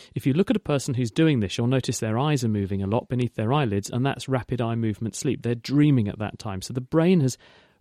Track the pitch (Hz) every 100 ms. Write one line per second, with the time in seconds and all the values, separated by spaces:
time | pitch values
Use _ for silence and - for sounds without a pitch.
0 | - - 139 135 196 214 - 143 - 123
1 | 120 - 160 135 98 - 120 131 - 117
2 | 110 110 147 147 120 104 98 98 98 113
3 | - 123 123 - 110 147 131 98 - 117
4 | 135 123 - 131 - 123 117 117 113 104
5 | 113 - 135 110 117 120 - 139 151 131
6 | 101 104 104 - 110 95 - 123 127 160
7 | 165 185 131 - - - _ _